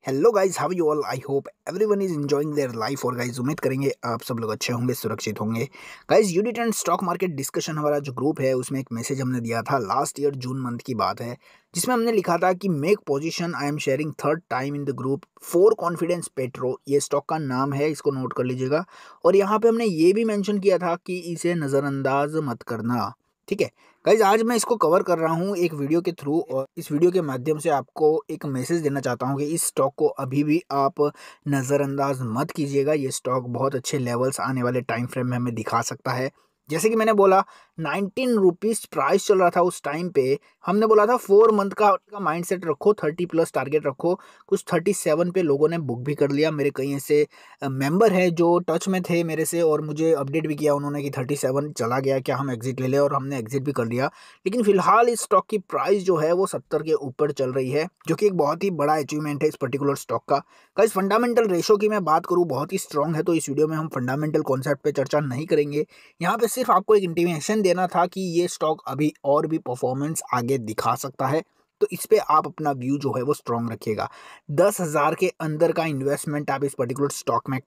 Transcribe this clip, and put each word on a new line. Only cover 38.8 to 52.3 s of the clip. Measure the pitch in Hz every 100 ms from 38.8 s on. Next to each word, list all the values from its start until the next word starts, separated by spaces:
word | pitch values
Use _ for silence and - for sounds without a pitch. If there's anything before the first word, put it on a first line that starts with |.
| -
प्राइस | - 139 190 -
चल | 190
रहा | 175
था | 180
उस | 175 -
टाइम | 151 151 180
पे। | 147 131 139 _ _ -
हमने | 202 220
बोला | 214 208
था | 247
फोर | - 196 226
मंथ | 214 196
का, | - 208
का | 190 _ -
माइंडसेट | 180 160 175 185 170
रखो, | 147 202
थर्टी | 208 156 165 175
प्लस | 160 165
टारगेट | 147 135 151 143
रखो। | 135 170 185 - - -
कुछ | 196 -
थर्टी | 180 175
सेवन | 196 - 151 175
पे | 180
लोगों | 170 139 156
ने | 170
बुक | 139 120
भी | 127
कर | 143 143
लिया। | 143 156
मेरे | 151 143
कई | 135 135
ऐसे, | 139 - 147 151 - - -
अ, | 139
मेंबर | 135 139 175 226
हैं | 185 185
जो | 170 170 175
टच | 180 165 190
में | 185
थे | 180 170
मेरे | 170 156
से | 156 170
और | 165 151
मुझे | 151 151 160
अपडेट | 156 139 156 160
भी |
किया | 147 151
उन्होंने | 143 143 147
कि | 139
थर्टी | 139 127 143
सेवन | 131 135 147
चला | - 113 127
गया, | 135 135
क्या | 131